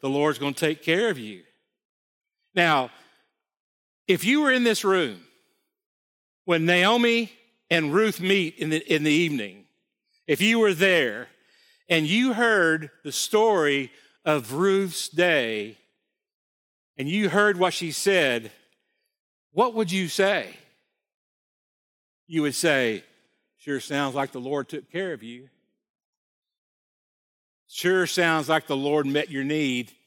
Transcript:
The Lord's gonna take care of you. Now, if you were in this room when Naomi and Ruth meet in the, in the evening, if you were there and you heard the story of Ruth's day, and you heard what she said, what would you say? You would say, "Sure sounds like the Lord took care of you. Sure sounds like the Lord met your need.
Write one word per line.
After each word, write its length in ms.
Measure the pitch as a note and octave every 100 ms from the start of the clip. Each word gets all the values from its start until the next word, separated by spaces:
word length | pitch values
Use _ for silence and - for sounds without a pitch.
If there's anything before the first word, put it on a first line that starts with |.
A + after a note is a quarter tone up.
The 80 | C3+
Lord's 280 | C#3 D3 C3
gonna 160 | C#3+
take 300 | C3+ D#3+ D#3
care 260 | - E3+ A#3
of 80 | D3+
you. 240 | G#2+ F#2+ _ _ _ _ _ _ _ _ _ _ _
Now, 380 | F#3 E3+ D3 B2 - _ _ _ _ _ _ _ _ _ _ -
if 160 | F3+
you 180 | F3+ C#4+
were 100 | D4
in 120 | B3+
this 200 | A#3+ G#3+
room 380 | G3+ F#3+ D3 F#2+ - _ _ _ _ _ _ _ _ _ _ _ -
when 200 | E3+ E3
Naomi 680 | F3+ F#3 A#3+ A#3+ A#3 A3+ - _ _ _
and 240 | E3+ D3+
Ruth 260 | E3+ G#3+ F#3
meet 380 | F#3 G3 E3 -
in 120 | D#3
the, 240 | D#3 -
in 100 | D#3+
the 80 | D3+
evening, 540 | D3 E3+ C#3+ G#2 G2 _ _ _ _ _ _ -
if 140 | D3
you 180 | G#3 A#3
were 140 | G#3+
there 540 | E3+ F#3+ F3 B2+ G#2+ A#2+ _ _ _ _ _ _
and 160 | E3+ D3+
you 280 | G#3 B3+
heard 580 | A3+ A#3+ G#3+ E3 D#3 D3+ _
the 80 | D3
story 800 | - - G#3+ A3+ G3+ D3+ C#3 B2+ - _ _
of 300 | - D3+ A2
Ruth's 540 | C3+ G3 G3 G3 E3 -
day, 680 | D3+ F3+ D#3 A#2 A2 G#2 G#2+ _ _ _ _ _ _ _ _ _ _ _ -
and 120 | C3+
you 200 | F#3+ G3+
heard 280 | F3 G#3 F#3
what 160 | F3+
she 180 | - F3
said, 600 | C#3+ G3 F#3+ C#3+ A#2+ A2+ - _ _ _ _ _ _ _ _ _
what 220 | D#3 B3
would 180 | A3 G3+
you 160 | F#3+ F3
say? 480 | - G3 F#3+ G2 - _ _ _ _ _ _ _ _ _ _ _ _ _ _ _ _ _
You 180 | D#3+
would 120 | D3 B2+
say, 480 | E3+ C#3 A#2+ G#2+ - _ _ _ _ _
"Sure 220 | - C#3
sounds 360 | - C#3+ C#3 C3+
like 160 | C3+
the 80 | C3
Lord 300 | B2 C#3+ C3
took 200 | D3+ C#3+
care 240 | E3+ F#3+
of 80 | C#3+
you. 280 | A2 A#2+ C3 _ _ _ _ _ _ _ _ _ _ _ _ _ _ _ _ _ _ _ _ _ _
Sure 400 | - F3 F#3 F3
sounds 400 | - E3+ D#3+ C#3
like 180 | D#3+ -
the 120 | C#3
Lord 280 | C#3+ D3+ C#3
met 240 | C#3+ D3+
your 140 | C#3
need. 480 | C3+ D3+ C#3+ B2 A#2 _